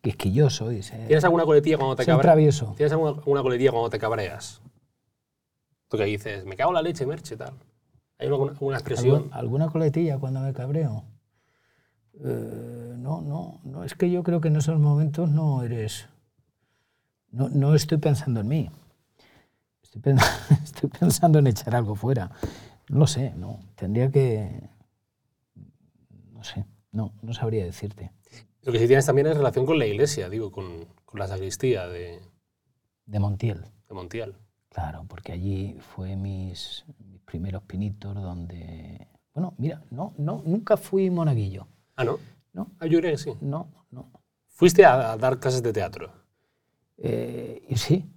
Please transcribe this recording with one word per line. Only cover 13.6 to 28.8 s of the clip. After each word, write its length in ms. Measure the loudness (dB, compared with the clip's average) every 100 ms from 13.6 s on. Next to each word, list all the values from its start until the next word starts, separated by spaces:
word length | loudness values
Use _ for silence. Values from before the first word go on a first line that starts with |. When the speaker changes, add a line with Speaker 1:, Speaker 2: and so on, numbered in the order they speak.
Speaker 1:
no, 200 | -16 -12
es 100 | -12
que 160 | -2 0
yo 120 | 0
creo 160 | 0 0
que 80 | 2
en 80 | 2
esos 220 | 2 4
momentos 500 | 4 4 2 0 0
no 320 | 2 2 0
eres... 460 | -2 -4 -6 -8 -16 _ _ _ _ _ _ _ _ _ _ _ _
No, 180 | -4 -2
no 260 | 2 4
estoy 240 | 4 4 0
pensando 420 | 2 0 0 -4
en 80 | -2
mí. 220 | -2 -4 -10 _ _ _ _ _ _ _ _ _ _
Estoy 180 | _ -4
pen-, 160 | 4 4
<laughs> 460 | 4 0 4 2
estoy 260 | 2 -6 -6
pensando 480 | 2 2 4 6 8
en 80 | 6
echar 300 | 2 -2 -2
algo 180 | -2
fuera. 360 | -2 -2 -2 -2 -8 -10 -10 -20 -20 _
No 100 | 4
lo 80 | 4
sé, 260 | 2 -6 -8
no. 240 | -12 -12 -16 -10
Tendría 340 | -4 0 2
que... 580 | 4 2 0 -4 -10 -16 _ _ _ _ _ _ _ _ -20 -20 _ _ _ _ -20 -20
No 100 | -20
sé, 240 | -14 -10 -12 _ _
no, 220 | -6 -6 -8
no 120 | -12
sabría 300 | -6 -2 -2
decirte. 460 | -4 -8 -12 -10 -16 _ _ -20 _ _
Speaker 2:
Lo 100 | -2
que 60 | 2